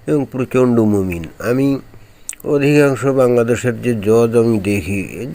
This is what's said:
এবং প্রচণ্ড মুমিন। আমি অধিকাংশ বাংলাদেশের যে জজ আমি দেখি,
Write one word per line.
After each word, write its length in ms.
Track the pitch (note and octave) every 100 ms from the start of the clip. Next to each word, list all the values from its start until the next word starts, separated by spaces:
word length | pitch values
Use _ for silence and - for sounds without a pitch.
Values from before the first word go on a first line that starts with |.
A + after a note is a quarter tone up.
| -
এবং 180 | D3+ B2+
প্রচণ্ড 480 | C3 B2 C3 B2+ A#2
মুমিন। 440 | G#2+ G2+ F#2 E2+ D#2+ -
আমি 400 | G#2 C3 C#3 C3+ - - - - - -
অধিকাংশ 600 | - D3 C#3+ D3 C#3+ B2 C#3
বাংলাদেশের 760 | C3+ B2+ A#2+ A#2 A2+ B2+ A2+
যে 120 | A#2
জজ 440 | A2+ G2+ A2+ A#2 A#2
আমি 220 | A#2 A2
দেখি, 680 | F#2+ G2+ E2 G2 A#1 C#2+ B2+